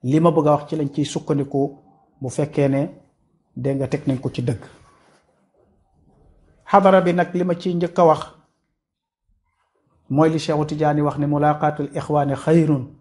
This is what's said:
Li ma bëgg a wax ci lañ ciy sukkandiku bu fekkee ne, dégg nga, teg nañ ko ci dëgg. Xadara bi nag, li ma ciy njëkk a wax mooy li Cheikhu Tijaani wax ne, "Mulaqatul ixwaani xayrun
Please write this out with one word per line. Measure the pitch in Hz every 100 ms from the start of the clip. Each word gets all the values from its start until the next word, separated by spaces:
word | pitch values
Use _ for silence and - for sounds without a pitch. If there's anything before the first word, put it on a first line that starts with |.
Li | 123 151
ma | 170
bëgg | 156 151
a |
wax | 147 -
ci | 156
lañ | 143
ciy | - 143
sukkandiku | 160 - 143 139 139 143 - _ _ _ _
bu | 131
fekkee | - 147 - 139
ne, | 135 156 - _ _ _ _ _ -
dégg | 131 135
nga, | 131
teg | 151 -
nañ | 127
ko | 127
ci | -
dëgg. | 123 107 - - _ _ _ _ _ _ _ _ _ _ _ _ _ _ _ _ _ _ -
Xadara | 202 196 190
bi | 180
nag, | 175 175
li | 175
ma | 180
ciy | 175 185
njëkk | 175 170 170
a |
wax | 170 147 - - _ _ _ _ _ _ _ _ _ _ _ _ _ _ _ _ _
mooy | 135 160
li | 160
Cheikhu | 160 151 151
Tijaani | 151 151 147
wax | 147 139
ne, | 147
"Mulaqatul | 147 147 151 156 151 143
ixwaani | 165 - 147 139
xayrun | 135 - 165 156 143 120 -